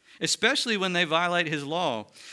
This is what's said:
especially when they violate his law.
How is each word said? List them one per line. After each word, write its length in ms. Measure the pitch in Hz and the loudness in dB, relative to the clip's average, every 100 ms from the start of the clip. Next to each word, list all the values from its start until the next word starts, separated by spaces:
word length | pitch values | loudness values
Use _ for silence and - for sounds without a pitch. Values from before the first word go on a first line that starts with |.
| _ - | _ -6
especially 560 | 160 - 226 277 240 208 | -2 2 2 2 0 0
when 160 | 185 | 0
they 120 | 175 | 0
violate 420 | 170 160 175 175 165 | 2 2 2 0 0
his 180 | 156 | -2
law. 440 | 139 165 170 113 107 - - | -4 -2 -2 -2 -8 -18 -20